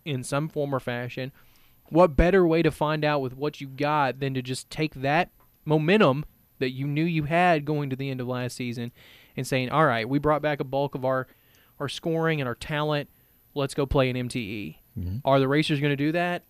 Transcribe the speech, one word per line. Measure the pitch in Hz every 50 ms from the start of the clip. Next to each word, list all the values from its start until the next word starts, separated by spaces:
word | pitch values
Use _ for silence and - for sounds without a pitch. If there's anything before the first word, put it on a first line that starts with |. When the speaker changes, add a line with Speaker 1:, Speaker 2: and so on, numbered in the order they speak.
| -
Speaker 1:
in | 165 139 127
some | 123 - 143 143 156 156
form | - 151 143 143 139
or | 127
fashion. | - 127 120 120 123 123 - 139 127 135 - _ - - _ _ _ _ _ _ _ -
What | 151 165 180 170 135
better | 127 165 175 190 190 180
way | 165 160 170
to | 160 156
find | - - 156 151 156 156 151
out | 151 147 143
with | 131 127 127
what | 135 139 151 147 -
you | 139 135
got | 135 131 143 147 151 151 143 131 123 135
than | 139 135 135
to | 131
just | 127 127 131 - - -
take | - - 156 151 -
that | 139 131 139 147 165 - - _ _ _ _ _ _ -
momentum | 151 151 160 151 160 196 220 202 143 127 147 156 - _ _ _ _ _ -
that | 131 131
you | 131 127 139
knew | 147 143 151 160
you | 175 165 160 147
had | 139 170 170 180 180 170 151 143
going | 143 151 147 147 135
to | 131
the | 127 135 139
end | 135 127
of | 123
last | 123 127 123 127 120 -
season | - 127 120 117 123 117 120 - _ - - - - - _ -
and | 143 131
saying, | - 143 131 127 123
"All | - 147 160
right, | 143 120 113 110 120
we | 135 147
brought | 143 151 151 147
back | 147 151 147 139
a | 147
bulk | 131 135 139 143 139 -
of | 139 127
our, | 131 131 131 127 - _ _ _ _ _ _ _ _ _ -
our | 147 131
scoring | - - - 175 160 160 160 160 160 147
and | 135 123
our | 117
talent. | - - - 156 147 151 151 151 147 139 - _ _ _ _ _ _ _ _ -
Let's | 143 135 135
go | - - 139
play | 135 - 143 131 127
an | 123
M | 127 123 120
T | - 131
E." | 113 95 113 107 98 76 78 - _ _ - -
Speaker 2:
Mm-hmm. | 87 87 95 123 -
Speaker 1:
Are | 135 135 139
the | 135 131
Racers | 139 151 156 - 156 139
gonna | 147 147 143
do | 135 143 156
that? | 156 175 175 180 175 165 -